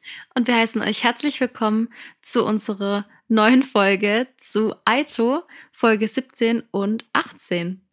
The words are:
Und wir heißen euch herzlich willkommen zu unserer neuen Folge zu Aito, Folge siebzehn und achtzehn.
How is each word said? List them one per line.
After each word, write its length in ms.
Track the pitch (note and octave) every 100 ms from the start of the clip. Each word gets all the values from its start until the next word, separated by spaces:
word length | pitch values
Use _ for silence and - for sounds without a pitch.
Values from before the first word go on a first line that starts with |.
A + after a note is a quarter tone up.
| - - - B3+
Und 120 | A#3+
wir 80 | A#3
heißen 260 | A3+ G#3+
euch 220 | G3 G#3+
herzlich 360 | A#3+ B3 D4 -
willkommen 480 | B3 - G#3+ A3 A#3 - - _
zu 240 | - A#3+ G#3+
unserer 600 | G#3+ - G3+ G3 G3+ - _ -
neuen 360 | A3 G#3+ B3+
Folge 640 | C4+ G#3 G3 G3 G#3 A3 B3+ -
zu 360 | - G#3 A3 - -
Aito, 580 | B3+ D4 - A#3 D4+ - - -
Folge 360 | - A#3 G#3+ G#3+
siebzehn 560 | - - - A3+ A#3 -
und 340 | G3+ G3+ A3 -
achtzehn. 760 | - - - - F3 E3+ F#3+ _